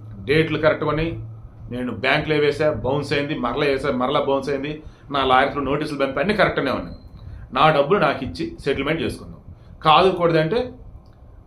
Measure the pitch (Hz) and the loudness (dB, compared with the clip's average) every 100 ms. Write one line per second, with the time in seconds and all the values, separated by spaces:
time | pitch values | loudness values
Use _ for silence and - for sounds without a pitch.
0 | - - 117 156 156 151 151 - 147 151 | -16 -8 0 2 2 2 2 2 -2 -2
1 | 170 170 - - - - - 123 123 104 | -2 -6 -12 -16 -18 -18 -10 -8 -6 -2
2 | 131 151 151 147 147 143 151 107 120 147 | 2 2 2 2 2 2 0 0 -2 -2
3 | - 143 143 139 120 131 147 135 143 123 | 0 -2 -2 -4 -2 0 0 0 0 0
4 | 127 147 131 139 143 135 147 151 - - | 0 0 2 0 0 -4 -4 -8 -12 -18
5 | - 139 131 131 139 139 135 151 151 139 | -4 0 4 4 4 0 -2 -2 -4 -2
6 | 135 139 180 202 160 - 139 101 - - | -2 0 0 2 2 2 0 -2 -6 -12
7 | - - - - - 131 156 160 143 196 | -16 -18 -16 -16 -4 4 4 6 4 4
8 | 147 123 131 - 113 - 139 135 139 160 | 2 0 -4 -6 -8 -6 -4 -2 -2 -2
9 | 107 - - - - - - - 160 156 | -4 -6 -12 -18 -20 -20 -20 -2 4 6
10 | 190 175 165 160 160 240 254 - - - | 6 4 2 2 2 -2 -4 -10 -20 -20
11 | - - - - | -20 -20 -20 -20